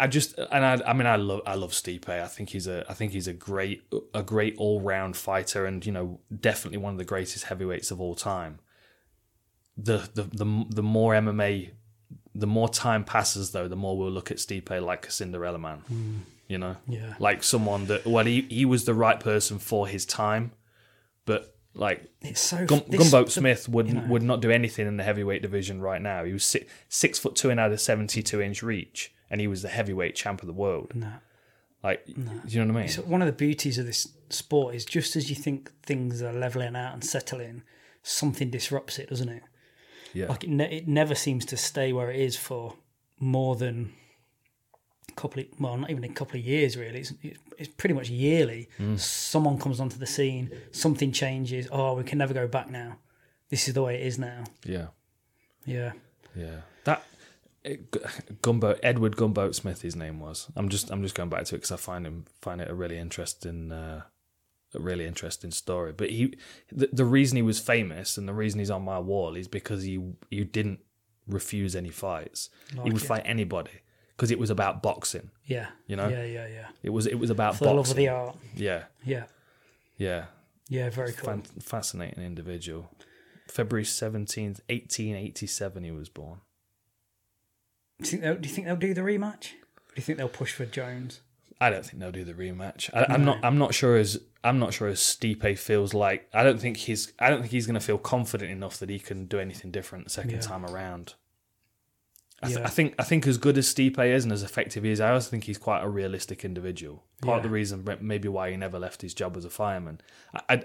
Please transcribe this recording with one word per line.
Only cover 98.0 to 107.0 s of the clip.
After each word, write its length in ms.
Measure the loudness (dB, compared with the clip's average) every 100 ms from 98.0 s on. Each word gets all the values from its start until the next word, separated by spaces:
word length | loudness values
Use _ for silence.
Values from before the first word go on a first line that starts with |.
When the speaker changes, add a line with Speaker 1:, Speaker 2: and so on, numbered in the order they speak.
| 2 0 0 -2 -4
Speaker 1:
enough 260 | -6 -8 -6
that 100 | -6
he 100 | -6
can 260 | -6 -8 -4
do 140 | -2
anything 320 | -2 -8 -8
different 340 | -8 -8 -10 -10
the 40 |
second 220 | -6 -4
Speaker 2:
Yeah. 80 | -4
Speaker 1:
time 240 | -4 -6 -6
around. 480 | -6 -8 -10 -12 -20 _ _ _ _ _ _ _ _ _ _ _ _
I, 40 | -4
th-, 120 | -2
Speaker 2:
Yeah. 60 | 0
Speaker 1:
I 40 |
think, 260 | 2 2 2
I 40 |
think 220 | 2 4 6
as 100 | 6
good 200 | 6 6
as 160 | 4
Stipe 240 | 4 4 4 4
is 120 | 6 4
and 80 |
as 100 | 0
effective 400 | -2 -4 -4 -2
he 80 | 0
is, 80 | 2
I 120 | 4
also 180 | 4 2
think 160 | -4 -6
he's 120 | -6
quite 240 | -2 0
a 60 | 0
realistic 560 | -2 -2 -4 -6 -8
individual. 640 | -8 -6 -6 -8 -10 -14